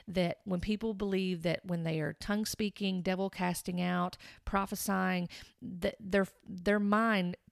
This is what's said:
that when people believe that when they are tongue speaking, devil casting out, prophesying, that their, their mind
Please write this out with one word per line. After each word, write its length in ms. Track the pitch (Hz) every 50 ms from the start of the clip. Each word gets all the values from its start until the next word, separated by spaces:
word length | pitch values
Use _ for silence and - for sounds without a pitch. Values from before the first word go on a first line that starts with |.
| - -
that 320 | 175 185 180 170 - - _
when 160 | 208 185 180
people 360 | 170 - 214 208 - 226 220
believe 480 | 190 208 202 196 190 190 185 185 170 160
that 200 | 175 160 - -
when 200 | 190 175 170 165
they 180 | 165 160 156
are 120 | 151 147 160
tongue 320 | - - - 202 208 214
speaking, 580 | - - - 220 208 - - 202 196 190 185 170
devil 260 | 185 185 180 196 190
casting 500 | - - 190 180 180 - - - 180 175
out, 380 | 180 180 180 180 180 180 - - - - - - -
prophesying, 880 | - - 196 196 - - 196 - - 196 190 185 185 185 180 175 175 - - - - - _
that 340 | - - 185 175 170 202 - -
their, 280 | 220 190 185 202 196 185 - _ _ -
their 320 | 196 180 175 196 202 208
mind 580 | 208 202 208 214 226 226 220 202 180 175 175 - _ -